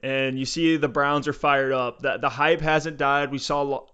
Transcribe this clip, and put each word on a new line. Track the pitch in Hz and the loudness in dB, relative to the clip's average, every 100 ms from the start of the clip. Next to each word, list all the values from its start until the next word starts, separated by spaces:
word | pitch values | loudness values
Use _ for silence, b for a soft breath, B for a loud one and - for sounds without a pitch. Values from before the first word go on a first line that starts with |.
And | 131 135 135 131 | -4 -2 -2 -2
you | 131 | -4
see | 165 160 156 | 0 2 2
the | 139 | 0
Browns | 143 143 147 143 | 0 2 2 -2
are | |
fired | - 147 139 135 | -2 2 2 2
up. | 131 123 - | 0 -2 -4
The, | 135 107 | -4 -2
the | 139 | -2
hype | 117 156 165 | 0 2 2
hasn't | 156 156 160 147 | 2 2 0 -2
died. | 139 143 139 | 0 2 0
We | 139 | -4
saw | - 143 | -2 -2
Lo-, | 143 135 - | -2 -4 -8